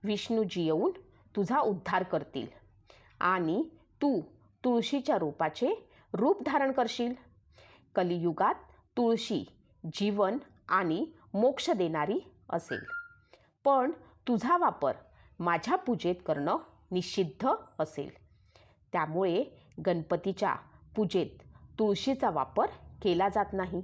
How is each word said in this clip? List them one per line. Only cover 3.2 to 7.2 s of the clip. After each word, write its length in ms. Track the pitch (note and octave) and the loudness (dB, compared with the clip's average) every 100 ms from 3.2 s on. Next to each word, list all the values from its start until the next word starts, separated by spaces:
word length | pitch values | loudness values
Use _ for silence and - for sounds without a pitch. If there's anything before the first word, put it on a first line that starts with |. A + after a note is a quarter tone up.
आणि 440 | F3+ F#3 E3 F#3+ D#4+ - _ _ | 2 2 2 0 -2 -8 _ _
तू 180 | C#4+ A3 - - _ _ | 0 0 -4 -16 _ _
तुळशीच्या 540 | B3+ A#3 - C#4 C4 A3 | 0 0 0 -2 0 0
रूपाचे 720 | D#3 - D#3 - B3+ A4 - - _ | 0 -2 -4 0 0 0 -6 -20 _
रूप 300 | - C4 F#4+ | 0 2 2
धारण 300 | D#4 C#4 C4+ | 0 2 2
करशील. 420 | C4 A#3 - A#3+ B3+ | 2 0 0 -4 -4